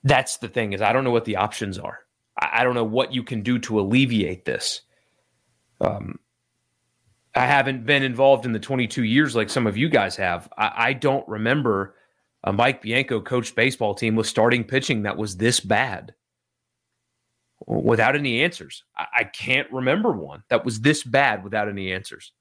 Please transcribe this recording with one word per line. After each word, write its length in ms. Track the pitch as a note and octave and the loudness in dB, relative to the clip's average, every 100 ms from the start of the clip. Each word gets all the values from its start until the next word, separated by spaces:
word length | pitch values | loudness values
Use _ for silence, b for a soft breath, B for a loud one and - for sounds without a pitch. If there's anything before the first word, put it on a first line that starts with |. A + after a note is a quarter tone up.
That's 360 | C3+ C3+ C3 - | 6 4 2 -8
the 100 | A#2 | -4
thing, 240 | B2+ A2 | -2 -2
is 100 | G2 | 0
I 100 | G#2 | 2
don't 120 | B2 | 2
know 60 | C3 | 2
what 160 | A#2+ A2 | 0 0
the 100 | G2 | -2
options 420 | G#2+ - G2+ F#2 | -2 -2 -6 -6
are. 220 | - - _ _ _ - | -10 -14 _ _ _ -4
I, 200 | - A#2 | -2 2
I 40 | |
don't 100 | B2 | 2
know 100 | B2 | 0
what 280 | A2+ A#2 C3 | 0 0 0
you 100 | B2+ | -4
can 200 | B2 A#2+ | -6 -4
do 160 | G#2 B2 | -2 -2
to 200 | A#2+ G#2+ | 0 0
alleviate 640 | G2 B2 C3+ A2+ E2+ F#2 | 4 4 4 2 0 -4
this. 380 | - A#1+ - - _ _ _ _ _ _ _ _ _ _ | -6 -4 -4 -8 _ _ _ _ _ _ _ _ _ _
Um, 360 | - G2+ - - _ _ _ _ _ _ _ _ _ _ _ | -4 -4 -10 -14 _ _ _ _ _ _ _ _ _ _ _
I 120 | C3 B2 | 0 2
haven't 400 | C#3 C3+ C3 A#2 | 2 2 -2 0
been 160 | C#3+ | 2
involved 420 | C3+ A#2+ C3+ C3 | 2 4 6 6
in 80 | B2 | 2
the 60 | A2 | -4
twenty-two 460 | - C3 A#2+ - | -2 -2 -2 -2
years 320 | A2+ B2+ D3+ A#2 | 2 2 2 0
like 120 | G#2+ | 0
some 180 | C3+ A2 | 0 0
of 100 | G#2 | 0
you 120 | D#3 | 2
guys 280 | C#3 F#2+ - | 2 0 -2
have. 320 | F#2 F2 - - | -2 -2 -8 -4
I, 140 | G#2+ - | -2 0
I 160 | A#2 | -2
don't 340 | C3 C#3+ C#3 - | 2 0 0 -4
remember 680 | G#2+ A2+ D3 B2 G2 F#2+ b b b b _ | -4 0 2 2 0 -2 b b b b _
a 100 | - | -4
Mike 300 | G2+ B2 - | 2 2 0
Bianco 380 | G#2+ A#2+ C3 A2+ | -2 -2 0 -4
coached 340 | - B2+ A#2 | -2 -4 -2
baseball 400 | - B2+ - G#2+ | 0 0 2 -4
team 220 | G2+ A2+ A2 | 0 0 2
with 100 | A2 | 0
starting 380 | - A2+ B2 | 2 4 2
pitching 380 | G#2+ C3 C#3 A#2 | 0 -2 0 -2
that 120 | G#2 F#2+ | -2 -4
was 200 | G#2+ F#2 | -6 0
this 240 | A2+ A#2+ | 2 2
bad 540 | G2 G#2+ B2+ F#2 - _ _ _ _ _ _ _ _ _ _ _ _ _ _ _ - | 0 0 0 -4 -14 _ _ _ _ _ _ _ _ _ _ _ _ _ _ _ -4
without 500 | - A#2 A2+ A#2 C#3+ | 0 2 4 2 2
any 260 | C#3 A#2 | 0 0
answers. 420 | E3+ - C#2 - _ - | 0 -2 -18 -20 _ -12
I, 100 | - B2 | -4 -2
I 60 | |
can't 460 | A2 - A#2 C3 - | -4 -8 -2 -2 -2
remember 400 | C3 B2+ E3+ A3 | -2 0 2 0
one 300 | A2+ C#2+ C#2+ _ | -2 -8 -14 _
that 160 | A#2+ | 0
was 160 | - A2 | 0 0
this 240 | B2+ D3+ | 2 2
bad 400 | B2+ C3+ C#3 G#2 | 0 2 2 0
without 240 | F#2+ G#2+ G#2 | -4 -4 -2
any 240 | G2 F#2+ | -4 -6
answers. 400 | F#2 F#2+ - - _ | -6 -8 -18 -20 _